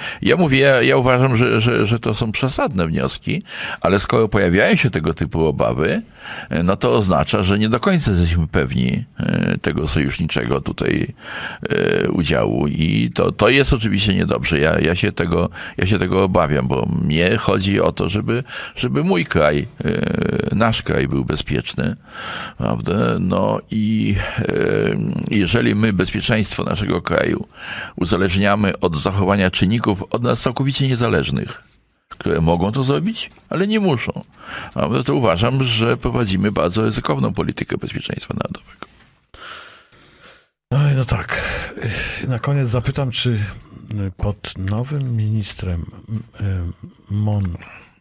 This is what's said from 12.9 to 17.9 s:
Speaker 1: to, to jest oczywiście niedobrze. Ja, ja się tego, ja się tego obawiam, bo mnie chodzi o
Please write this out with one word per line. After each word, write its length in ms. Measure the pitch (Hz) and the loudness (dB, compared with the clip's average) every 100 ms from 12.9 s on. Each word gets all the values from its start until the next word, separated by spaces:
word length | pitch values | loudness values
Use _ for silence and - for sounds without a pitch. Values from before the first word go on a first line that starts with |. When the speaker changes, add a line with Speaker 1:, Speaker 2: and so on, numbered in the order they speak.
| 107 117 - | 2 0 0
Speaker 1:
to, 160 | 87 | 0
to 180 | - 104 | 2 4
jest 240 | 135 135 | 4 4
oczywiście 420 | 127 110 98 104 92 | 2 0 0 2 2
niedobrze. 440 | 85 - 131 76 | 0 0 0 2
Ja, 200 | 78 80 | 2 2
ja 160 | 78 90 | 2 2
się 160 | 101 | 0
tego, 380 | - 87 85 87 - - - | -2 0 0 0 -4 -10 -2
ja 80 | 95 | 0
się 120 | 101 | 2
tego 240 | 92 92 | 2 2
obawiam, 440 | 95 92 78 71 64 | 2 4 2 2 2
bo 200 | 67 - 67 | 0 0 0
mnie 340 | 71 78 87 113 | 0 2 2 2
chodzi 440 | - 101 98 98 | 2 0 2 2
o 100 | 85 | 2